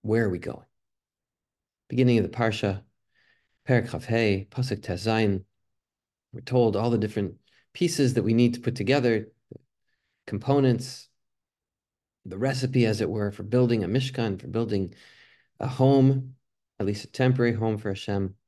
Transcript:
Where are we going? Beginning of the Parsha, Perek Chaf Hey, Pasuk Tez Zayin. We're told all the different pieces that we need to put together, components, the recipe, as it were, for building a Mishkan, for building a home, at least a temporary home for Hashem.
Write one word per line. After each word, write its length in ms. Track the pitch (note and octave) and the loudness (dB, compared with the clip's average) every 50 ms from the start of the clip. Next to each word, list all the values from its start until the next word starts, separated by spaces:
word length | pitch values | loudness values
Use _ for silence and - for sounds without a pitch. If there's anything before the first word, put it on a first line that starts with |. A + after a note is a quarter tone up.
| _ | _
Where 240 | A2 G#2+ A#2 A2+ | 0 0 0 2
are 40 | G2+ | 0
we 80 | F2+ F2 | -2 -4
going? 280 | - - - - - _ _ _ _ _ _ _ _ _ _ _ _ _ _ _ _ _ _ _ _ _ _ _ _ _ | -8 -10 -12 -12 -16 _ _ _ _ _ _ _ _ _ _ _ _ _ _ _ _ _ _ _ _ _ _ _ _ _
Beginning 300 | - B2 B2+ B2 A#2+ A2+ | 0 2 4 4 6 4
of 60 | G2 | 2
the 120 | - - | 0 -2
Parsha, 460 | - A#2+ A2+ G#2 - - G2+ F#2+ G2 - _ _ _ _ _ _ _ _ _ _ _ _ _ _ _ _ | 0 0 0 0 0 -2 -2 -2 -4 -8 _ _ _ _ _ _ _ _ _ _ _ _ _ _ _ _
Perek 240 | - B2+ A#2+ A2 - | 2 2 2 2 -2
Chaf 140 | - - - | -8 -10 -6
Hey, 420 | - A2+ A2+ A2+ G#2+ G2 F#2+ G2+ _ | -2 0 2 2 2 0 0 -4 _
Pasuk 320 | - - B2+ C3 - G2 - | -6 -4 -4 -4 -4 -6 -6
Tez 240 | - F#2 F2 F#2 | -8 -6 -4 -2
Zayin. 380 | A2 A2 A2 A2 G#2 G2 F#2+ G2 _ _ _ _ _ _ _ _ _ _ _ _ _ _ _ _ _ - | 0 0 2 2 2 0 -2 -4 _ _ _ _ _ _ _ _ _ _ _ _ _ _ _ _ _ -18
We're 100 | - B2+ | -18 -10
told 340 | - B2+ B2+ A#2+ A2+ G2 | -2 2 2 2 2 2
all 140 | G2+ A2 A#2+ | 0 0 0
the 80 | A#2 A2 | 0 0
different 360 | G#2+ G#2 - A2 G2+ F2 - _ _ _ _ _ _ _ _ | -2 -2 -2 -4 -6 -6 -8 _ _ _ _ _ _ _ _
pieces 420 | - F3 E3+ E3 - C#3+ B2 - | -2 -2 -2 0 2 2 2 2
that 80 | A#2+ G2 | 2 2
we 120 | G#2+ A2+ | 2 4
need 200 | A#2 B2 A#2+ A#2+ | 4 4 4 2
to 60 | A#2+ | 0
put 160 | - B2 A2 | -6 -6 -4
together, 520 | - G2+ A#2+ C3 C#3+ B2 A#2+ A2+ G#2+ G#2+ - _ _ _ _ - - _ _ _ _ _ _ _ _ _ _ _ _ _ | -4 0 0 2 2 2 2 0 0 -2 -6 _ _ _ _ -20 -20 _ _ _ _ _ _ _ _ _ _ _ _ _
components, 840 | - - G2+ - - C#3 C#3+ C3+ C3 A#2+ G#2+ - - - - - _ _ _ _ _ _ _ _ _ _ _ _ _ _ _ _ _ _ _ _ _ _ _ _ | -8 -8 -6 -2 0 2 4 4 2 2 0 -2 -10 -14 -18 -20 _ _ _ _ _ _ _ _ _ _ _ _ _ _ _ _ _ _ _ _ _ _ _ _
the 120 | F#2+ F#2 G2 | -14 -8 -4
recipe, 460 | A#2 C3+ C3 B2+ C3 B2+ B2+ B2+ A#2 | -2 -2 -2 -2 -4 0 2 2 2
as 160 | A2 G#2+ G#2 | 2 2 0
it 80 | A2 D#2+ | -2 -2
were, 240 | G2 A2 G#2 G2+ G2+ | -2 -2 -4 -4 -6
for 120 | - G#2+ | -8 -10
building 380 | G2+ A2+ B2 B2 A#2+ A#2 A2 G2 | -2 2 2 4 4 2 0 0
a 60 | E2+ | 0
Mishkan, 500 | G#2 C3 C3 C3 B2+ C3 A#2 A2 G2 F2+ | 0 -2 -2 -2 -4 -4 -4 -4 -4 -6
for 80 | - | -8
building 480 | - F#2 A2+ A#2 G#2 G#2 G2 F#2+ E2+ - - - - _ _ - _ _ _ _ _ _ _ | -6 -4 -4 -2 -2 -2 -2 -2 -4 -8 -16 -20 -20 _ _ -20 _ _ _ _ _ _ _
a 80 | - | -8
home, 680 | - - - C3 C3 C#3 C3+ C3 C3+ C3+ C3+ C3 - - _ _ _ _ _ _ _ _ _ | -8 0 4 4 6 6 6 6 6 4 2 -2 -8 -16 _ _ _ _ _ _ _ _ _
at 80 | G#2 | -4
least 180 | G2 G2+ G2+ - | -4 -4 -4 -8
a 60 | - | -16
temporary 440 | - - C3 B2+ B2+ B2+ A#2+ A#2+ A2+ | -4 0 2 2 2 2 2 0 0
home 240 | G#2 A2 A2 A2 G#2 | 0 -2 -2 -4 -4
for 100 | G#2+ G#2 | -4 -6
Hashem. 460 | G2 G2 - - G2+ G2 G2 F#2 G2 _ _ | -6 -6 -6 -4 -2 -2 -2 -4 -6 _ _